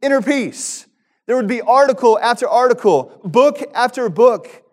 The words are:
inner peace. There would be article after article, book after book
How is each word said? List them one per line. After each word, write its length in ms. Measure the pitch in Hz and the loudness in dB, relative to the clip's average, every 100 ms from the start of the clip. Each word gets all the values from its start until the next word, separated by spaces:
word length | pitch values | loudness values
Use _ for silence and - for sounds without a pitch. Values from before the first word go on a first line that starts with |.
inner 220 | 269 277 | 0 -2
peace. 640 | 277 285 208 - - - - _ _ _ _ | 0 -2 -4 -8 -14 -14 -20 _ _ _ _
There 80 | |
would 140 | 254 208 | -4 -2
be 120 | 240 | -6
article 560 | 208 254 277 262 247 220 | 0 2 2 2 2 2
after 280 | 226 240 247 | 0 -2 -2
article, 720 | 214 254 240 214 151 127 - | 0 2 2 2 0 -2 -12
book 340 | 190 165 277 294 - | -4 2 2 0 -8
after 340 | - 240 247 240 | -4 -4 -2 -6
book 540 | 156 247 214 - - _ | 2 2 2 -8 -20 _